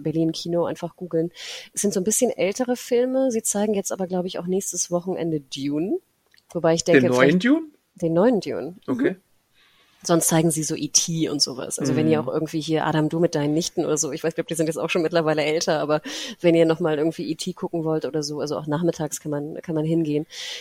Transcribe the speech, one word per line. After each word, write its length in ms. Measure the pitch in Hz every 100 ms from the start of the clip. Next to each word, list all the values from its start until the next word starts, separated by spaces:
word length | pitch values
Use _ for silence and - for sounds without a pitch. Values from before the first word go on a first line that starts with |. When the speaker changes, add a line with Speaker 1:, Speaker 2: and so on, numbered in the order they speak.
Speaker 1:
Berlin 320 | 151 156 165
Kino, 320 | 160 170 170
einfach 320 | 151 160 170 -
googeln. 340 | 175 165 170 - - - -
Es 80 | -
sind 140 | -
so 60 | 196
ein 40 |
bisschen 260 | 185 214 233
ältere 440 | - 180 208 247
Filme, 560 | 247 - 240 254 262 269
sie 140 | 226
zeigen 300 | - 202 214
jetzt 180 | 202 -
aber, 160 | 185 180
glaube 180 | 180 180
ich, 140 | -
auch 60 | 175
nächstes 440 | 185 - 175 -
Wochenende 480 | 175 180 180 165 156
Dune. 580 | 135 139 139 147 185 359 _ _ _ _ _
Wobei 240 | 175 160
ich 80 | 165
denke, 200 | - 151
Speaker 2:
Den 100 | 127
neuen 80 | 123
Speaker 1:
vielleicht 240 | 135 180
Speaker 2:
Dune? 220 | 240 320 320 _ _
Speaker 1:
Den 200 | - 165
neuen 260 | 165 226 220
Dune. 340 | 156 104 131 185
Mhm. 80 | -
Speaker 2:
Okay. 240 | 131 277 185 _ _ _ _ _ _ _ _
Speaker 1:
Sonst 220 | - 170 -
zeigen 240 | 165 170
sie 140 | 156
so 100 | 151
E 140 | 160 147
T 400 | - - 160 156
und 120 | 147
sowas. 380 | - 123 - -
Also 160 | 135
wenn 120 | 131 156
Speaker 2:
Mhm. 40 |
Speaker 1:
ihr 100 | 156
auch 60 | 147
irgendwie 320 | 156 156 160
hier, 240 | 147 156 151
Adam, 220 | 156 151
du 120 | 165
mit 160 | 175 151
deinen 180 | 147
Nichten 300 | 151 180 -
oder 120 | 156 151
so, 140 | 147
ich 140 | 156
weiß, 100 | 156
glaub, 140 | 170 160
die 80 | 160
sind 100 | 160
jetzt 100 | 151
auch 140 | 160
schon 120 | 190
mittlerweile 420 | 156 170 156 156
älter, 340 | 151 156 156 151
aber 240 | 147 151 269 311 285 220
wenn 160 | 175 165
ihr 100 | 165
nochmal 320 | 160 165 151
irgendwie 320 | 160 165 160
E 60 | 165
T 160 | -
gucken 320 | - 185 170
wollt 200 | 160 156
oder 200 | 131 151
so, 160 | 147 147
also 180 | 147 147
auch 80 | 151
nachmittags 540 | 147 170 165 151 -
kann 100 | 156
man, 320 | 147 147 -
kann 140 | - 156
man 80 |
hingehen. 420 | 160 170 156 147 156 - - -